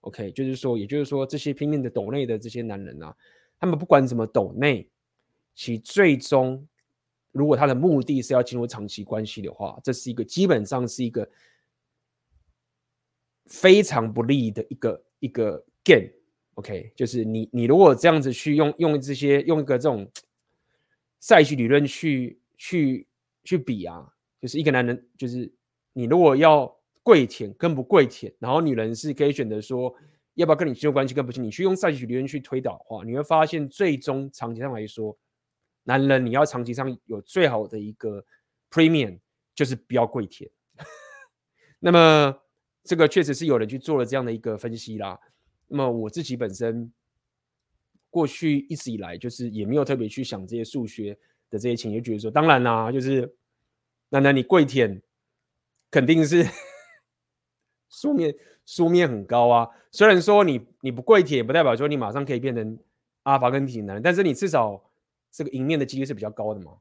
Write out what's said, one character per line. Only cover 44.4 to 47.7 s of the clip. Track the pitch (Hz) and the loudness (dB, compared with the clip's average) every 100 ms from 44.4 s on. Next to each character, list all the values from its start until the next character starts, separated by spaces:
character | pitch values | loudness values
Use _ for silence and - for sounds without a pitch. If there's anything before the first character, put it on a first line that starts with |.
| 117 107 | -6 -8
分 | 120 | -8
析 | 113 - 110 | -10 -12 -10
啦。 | 98 92 _ _ _ _ _ | -10 -12 _ _ _ _ _
那 | 143 | -4
么 | 131 | -4
我 | 117 110 | -4 -6
自 | 135 | -8
己 | 156 123 | -10 -6
本 | 117 | -8
身 | 95 117 117 117 _ _ _ _ _ _ _ _ | -6 -6 -6 -10 _ _ _ _ _ _ _ _